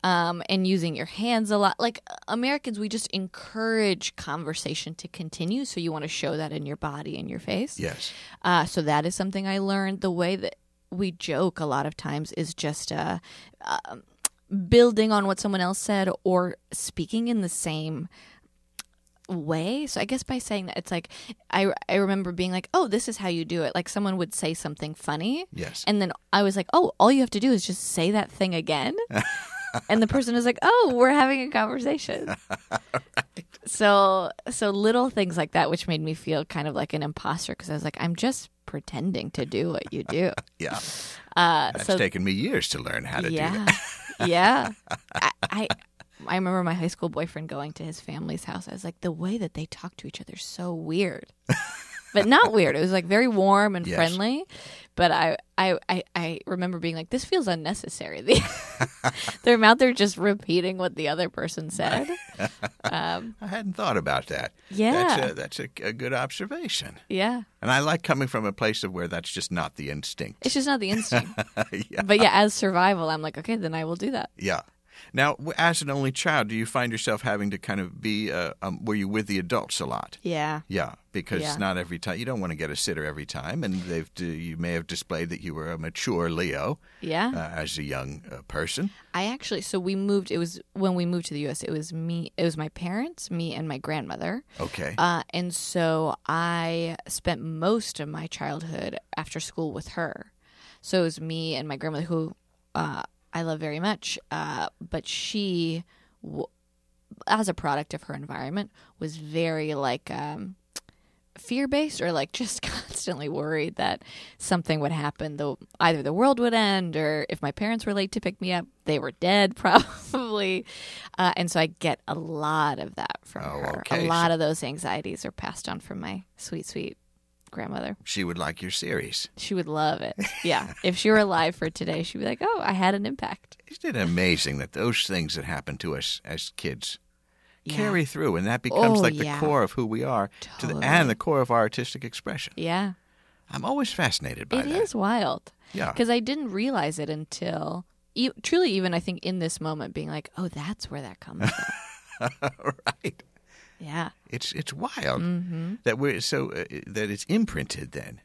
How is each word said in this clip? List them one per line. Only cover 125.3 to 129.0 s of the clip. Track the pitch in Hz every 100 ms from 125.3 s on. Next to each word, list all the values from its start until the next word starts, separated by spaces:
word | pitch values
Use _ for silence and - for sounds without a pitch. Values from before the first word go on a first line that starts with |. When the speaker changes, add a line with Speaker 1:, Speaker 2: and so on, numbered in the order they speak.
Speaker 1:
passed | - - - -
on | -
from | - 190
my | - 185 185 _
sweet, | - 165 156
sweet | - - - _ _ _ _ _
grandmother. | - - 202 - 202
Speaker 2:
She | - -
would | 90 87
like | 78 82
your | 90
series. | - - 92